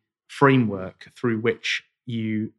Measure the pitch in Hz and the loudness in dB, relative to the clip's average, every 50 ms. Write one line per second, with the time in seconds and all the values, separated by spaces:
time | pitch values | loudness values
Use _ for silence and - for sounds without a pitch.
0 | _ _ _ _ _ _ - - 143 139 135 131 120 107 98 95 92 92 - _ | _ _ _ _ _ _ 0 4 4 6 6 4 2 0 -2 -6 -8 -12 -14 _
1 | - - _ - - 120 113 110 113 117 113 - - - - - - _ _ _ | -20 -20 _ -4 -2 -2 -2 0 0 -2 -2 -2 -4 -6 -6 -6 -8 _ _ _
2 | _ 123 117 113 110 110 110 107 110 110 - | _ -10 -8 -6 -4 -2 -2 -4 -4 -6 -10